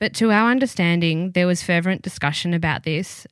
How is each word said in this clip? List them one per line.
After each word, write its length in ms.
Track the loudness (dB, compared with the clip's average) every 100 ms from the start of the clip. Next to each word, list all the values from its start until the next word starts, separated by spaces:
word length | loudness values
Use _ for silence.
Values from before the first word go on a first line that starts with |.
But 140 | -6
to 160 | 0 2
our 180 | 4 4
understanding, 840 | 2 0 0 2 2 2 0 0
there 160 | 0 2
was 160 | 0
fervent 380 | 0 0 0 -4
discussion 520 | -6 -4 -2 -2 -2
about 300 | 0 0 -2
this, 420 | -4 -4 -6 -12 -10